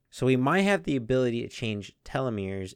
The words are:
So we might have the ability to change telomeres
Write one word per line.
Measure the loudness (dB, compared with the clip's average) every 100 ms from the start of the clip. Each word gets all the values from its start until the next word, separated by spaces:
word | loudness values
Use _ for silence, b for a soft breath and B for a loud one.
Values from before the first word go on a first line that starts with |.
| _
So | 0 4
we | 4
might | 4 4
have | 4 2
the | 0 -2
ability | 0 2 2 0
to | -6
change | -6 -6 -6 -8 -16
telomeres | -8 -4 -4 -4 -4 -6 -8